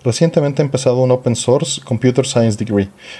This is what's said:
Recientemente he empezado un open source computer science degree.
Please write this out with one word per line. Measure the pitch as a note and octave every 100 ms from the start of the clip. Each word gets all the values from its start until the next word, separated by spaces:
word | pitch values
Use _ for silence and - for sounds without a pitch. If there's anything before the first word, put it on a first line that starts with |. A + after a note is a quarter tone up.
Recientemente | C3 - E3 E3 C#3+ C3+
he | C#3+
empezado | C3+ C3 B2
un | B2+
open | B2+ B2 A#2
source | - C3+ E3 -
computer | - A2+ B2+ B2 B2
science | A#2+ A#2 G#2
degree. | A2 G2+ G2 - -